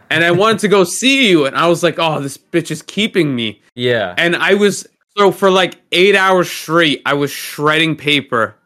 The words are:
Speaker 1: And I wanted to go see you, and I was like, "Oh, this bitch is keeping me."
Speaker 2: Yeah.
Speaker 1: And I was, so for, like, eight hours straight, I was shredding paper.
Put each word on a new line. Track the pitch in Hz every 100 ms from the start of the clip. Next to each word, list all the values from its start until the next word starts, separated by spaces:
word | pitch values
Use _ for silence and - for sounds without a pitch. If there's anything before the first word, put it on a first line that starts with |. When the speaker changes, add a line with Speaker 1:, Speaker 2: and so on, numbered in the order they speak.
| -
Speaker 1:
And | 156
I | 170
wanted | 175 220 220
to | 208
go | 202
see | 180 - 254 269 233
you, | 165 135
and | 131
I | 170
was | 165
like, | 170 160
"Oh, | 165 143
this | 139 -
bitch | _ 170 156
is | 156
keeping | - - 220 190 151 123
me." | 110 101 _ 123
Speaker 2:
Yeah. | 123 117 92 90
Speaker 1:
And | 170 156
I | 160 202
was, | 208 - - _ _ 208
so | 202
for, | 180 196
like, | 185 180 - _
eight | 170 196 196
hours | 190 185 165
straight, | - - 165 160 123 127
I |
was | 143 143
shredding | - - - 147 156 160 151
paper. | 147 147 - 117 104 -